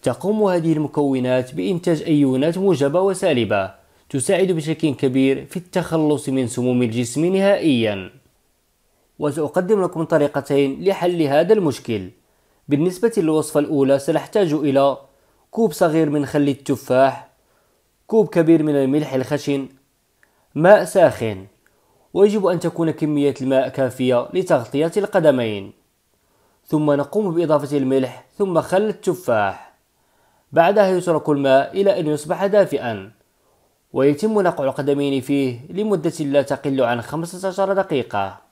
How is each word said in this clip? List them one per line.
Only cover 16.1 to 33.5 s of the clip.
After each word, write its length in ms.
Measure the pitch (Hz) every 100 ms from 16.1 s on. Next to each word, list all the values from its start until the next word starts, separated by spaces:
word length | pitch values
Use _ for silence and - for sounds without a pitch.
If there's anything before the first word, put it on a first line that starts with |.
| 147 135
خل 220 | 151 143
التفاح، 840 | 135 - 139 - 127 135 131 - _ _ _ _ _ _ _ _
كوب 200 | 220 190
كبير 360 | 175 160 165
من 120 | 151 143
الملح 380 | 131 147 151
الخشن، 540 | 131 127 147 - 143 131 _ _ _ _ _ _ _ _ 143
ماء 280 | 170 208
ساخن، 600 | 180 196 160 110 113 95 95 _ _ _ _ _ _
ويجب 320 | 165 208 214 190
أن 140 | 175
تكون 320 | 165 165 165
كمية 420 | 151 151 147 143 135
الماء 280 | 131 135 131
كافية 600 | - 131 117 127 123 123
لتغطية 580 | 180 180 151 113 139 165 208
القدمين. 720 | 202 190 156 131 113 104 98 - _ _ _ _ _ _ _ _ _
ثم 260 | 156 151
نقوم 440 | 143 143 208 208 165
بإضافة 420 | 165 151 139 143
الملح 480 | 131 135 127 - _ _
ثم 240 | 196 165
خل 200 | - 185
التفاح، 920 | 214 208 - 151 - 113 98 95 - _ _ _ _ _ _ _ _
بعدها 360 | 139 170 208 190
يترك 420 | 185 175 156 151
الماء 520 | 143 139 135 131 190
إلى 180 | 196 185
أن 80 | 151
يصبح 380 | 151 151 180 196
دافئا، 680 | 202 170 139 120 107 95 _ _ _ _